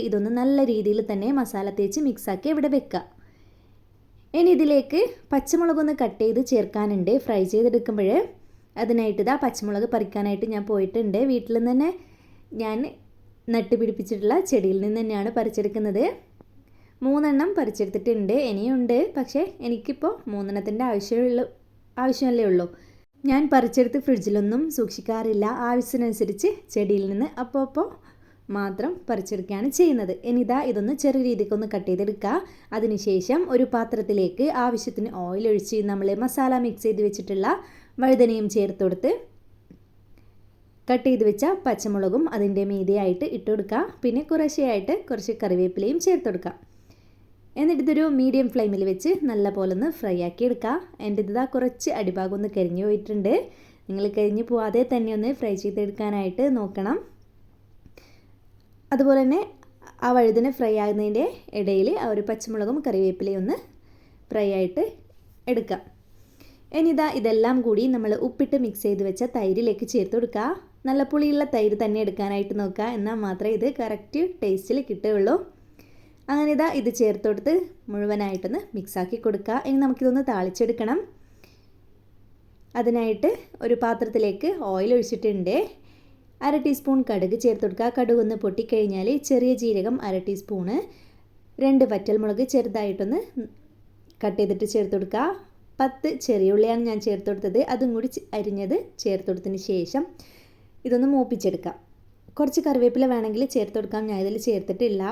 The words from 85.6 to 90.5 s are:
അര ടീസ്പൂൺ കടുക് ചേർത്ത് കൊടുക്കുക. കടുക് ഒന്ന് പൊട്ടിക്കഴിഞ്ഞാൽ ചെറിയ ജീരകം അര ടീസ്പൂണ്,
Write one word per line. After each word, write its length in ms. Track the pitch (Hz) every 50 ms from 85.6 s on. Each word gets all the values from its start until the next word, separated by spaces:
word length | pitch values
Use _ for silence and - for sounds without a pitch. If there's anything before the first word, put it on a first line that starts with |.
| 427 - - - - - - - - - - - _ - - - -
അര 80 | 277 294 302 254
ടീസ്പൂൺ 360 | 302 277 269 - - 269 262 254 -
കടുക് 260 | 226 196 180 185 202 233 220
ചേർത്ത് 200 | 247 220 208 -
കൊടുക്കുക. 240 | 208 185 - 220 240 240 -
കടുക് 240 | 247 226 233 240 226
ഒന്ന് 140 | 214 226 214 -
പൊട്ടിക്കഴിഞ്ഞാൽ 640 | 202 185 190 226 - - 220 214 208 190 190 190 214 277 285 - -
ചെറിയ 220 | 277 247 247 254 254 208 240
ജീരകം 360 | 233 214 196 185 214 240 262 240 208
അര 80 | 190 185 185 202
ടീസ്പൂണ്, 480 | 202 190 - -